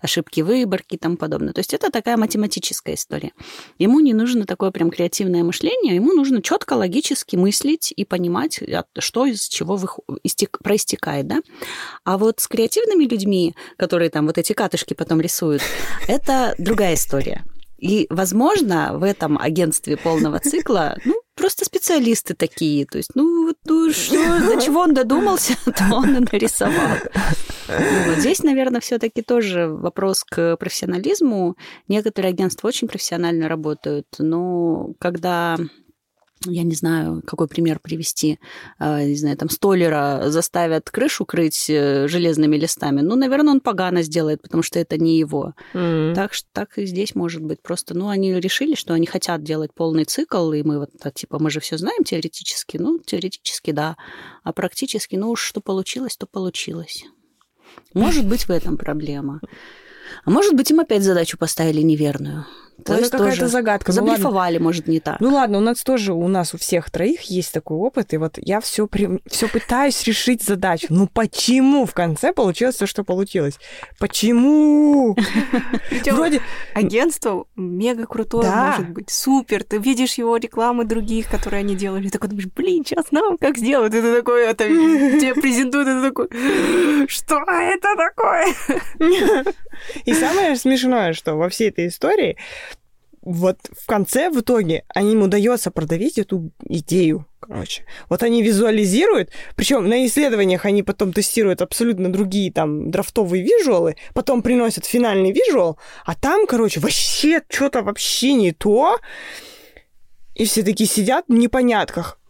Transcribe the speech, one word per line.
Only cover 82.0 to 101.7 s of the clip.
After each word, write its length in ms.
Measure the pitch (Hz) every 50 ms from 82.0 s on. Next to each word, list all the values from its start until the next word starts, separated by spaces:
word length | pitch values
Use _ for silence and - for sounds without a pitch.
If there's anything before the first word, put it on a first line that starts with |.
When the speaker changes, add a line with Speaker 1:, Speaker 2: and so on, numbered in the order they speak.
| 196 196
Speaker 3:
и 20 |
такой 180 | - 202 - 202
думаешь: 180 | 208 202 190 185 -
"Блин, 300 | - 285 370 359 339 277
щас 260 | - - - 311 -
нам 260 | - 302 415 415 359 330
как 180 | - 277 294 240
сделают?" 380 | 226 233 277 269 226 214 214
И 60 | 226
ты 140 | 226 233 233
такой, 300 | 240 233 247 240 240 240
это 220 | 220 226 - 226 214
Speaker 2:
<laughs> 520 | 311 330 320 320 320 285 269 277 254 302
Speaker 3:
тебе 140 | 294 262 247
презентуют, 540 | 277 311 269 247 233 269 254 247 285 285 262
и 40 | 262
ты 80 | 254 254
такой: 1040 | 269 262 - 240 - - 233 247 277 302 - 330 349 339 349 359 294 302 294 277 277
"Что 300 | - - - - 311 285 294 -
это 400 | 359 339 349 349 392 370 - 403 415 392
такое?" 480 | 330 339 - - 453 427 - 339 330 392 285 - - - 277 - - - - -
Speaker 2:
<laughs> 540 | 311 330 359 381 - - 427 - - - 415 - - - - - - - - 302 -
И 80 | - -
самое 420 | 320 320 302 339 381 403 330 285
смешное, 580 | 240 - 254 269 254 254 254 254 240 202 175 160
что 220 | 160 - - 156
во 140 | 156 165 180
всей 200 | 180 - 226 208
этой 180 | - - 170 175
истории 500 | 170 - - 302 403 427 302 185 165 - - - - - - - - - _ _ _ _ _ _ - _
вот 360 | - 185 175 170 175 185 190 - _ - - -
в 80 | - -
конце, 420 | 233 208 190 - - 247 311 359
в 100 | 320 254
итоге, 440 | 226 - 247 226 202 160 160 156 - - -
а 60 | 185
им 200 | 202 208 220 220
удается 480 | 202 196 196 208 202 226 247 233 - -
продавить 480 | - - 160 151 165 170 202 294 - -
эту 320 | 202 - - 185 165 156 - _ -
идею, 640 | - - 170 151 - 165 185 175 160 156 151 147 _ - _
короче. 420 | - - - - - - - - - - - - - -
Вот 140 | 170 180 -
они 180 | 233 233 240
визуализируют, 880 | 214 226 214 196 226 226 220 214 208 190 185 233 349 440 427 269 180 - - - - - -
причем 340 | - 233 - 285 262 190 185
на 160 | 226 247 262
исследованиях 580 | 240 - 285 294 277 226 208 202 190 185 175 -
они 160 | 202 196 208
потом 300 | 196 - 208 - 214 190
тестируют 500 | 175 208 202 - - 233 220 196 180 -
абсолютно 480 | 185 190